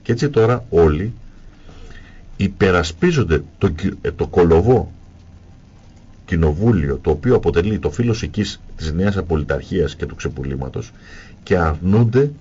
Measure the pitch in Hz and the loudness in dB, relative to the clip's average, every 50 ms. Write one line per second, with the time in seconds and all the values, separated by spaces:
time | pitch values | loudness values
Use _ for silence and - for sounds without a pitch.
0 | - - 120 117 151 143 - 117 110 113 123 120 - - - 85 82 78 76 78 | -2 -2 -2 -2 -2 0 2 2 2 4 2 -2 -4 0 2 4 4 4 4 0
1 | 98 120 - - - - - - - - - - - - - - - - - - | -4 -6 -8 -12 -18 -20 -20 -20 -20 -20 -20 -20 -20 -20 -20 -20 -20 -18 -18 -20
2 | - - - - - - - - 101 92 - - 104 95 90 85 82 - - - | -20 -20 -20 -20 -20 -20 -6 -4 -4 -4 0 0 2 2 4 2 0 -2 -4 0
3 | - 180 170 139 104 82 78 71 73 - - - - 95 78 - - 98 - - | 0 2 2 2 2 2 0 -2 -2 -6 -6 -2 -2 -2 -2 -2 -4 -6 -6 -4
4 | - - - - 85 80 - 95 87 82 80 82 98 117 127 110 - - - - | -8 -8 -4 -4 -6 -2 2 2 4 6 6 4 6 4 4 2 2 -4 -12 -20
5 | - - - - - - - - - - - - - - - - - - - - | -20 -20 -20 -20 -20 -20 -20 -20 -20 -20 -20 -20 -20 -20 -20 -20 -20 -20 -20 -20
6 | - - - - - - 90 82 80 78 73 80 107 120 113 85 73 69 67 65 | -20 -20 -20 -20 -8 -4 0 2 2 2 2 2 2 2 4 2 0 -2 -4 -2
7 | - 82 76 - 73 123 127 - - 85 76 82 85 107 107 85 - - - - | 0 -2 -2 0 2 2 2 4 2 2 0 2 0 0 -2 -2 -4 -4 -2 0
8 | 120 120 110 - - 78 - 104 101 - - - - - - - 78 78 76 85 | 0 0 0 -2 -4 -6 -4 -4 -4 -4 -6 -12 -16 -18 -12 -8 -6 -4 -2 0
9 | 95 104 101 95 85 85 82 78 71 - 73 67 - - 95 92 78 69 - - | 0 0 0 -2 -2 -2 -2 -2 -2 -2 -4 -4 -4 -4 -2 -2 -2 -2 -2 -8
10 | - 69 67 - - - - 64 67 67 69 67 67 64 - 60 58 - - - | -10 -10 -10 -8 -8 -8 -8 -6 -8 -6 -6 -6 -8 -8 -8 -10 -10 -10 -16 -20
11 | - - - - - - - - - - 98 90 85 80 78 76 87 92 101 113 | -20 -20 -20 -20 -20 -20 -20 -20 -2 0 0 2 2 0 -2 0 0 2 4 4
12 | 120 113 117 131 143 147 147 - | 4 4 4 2 2 2 -2 -10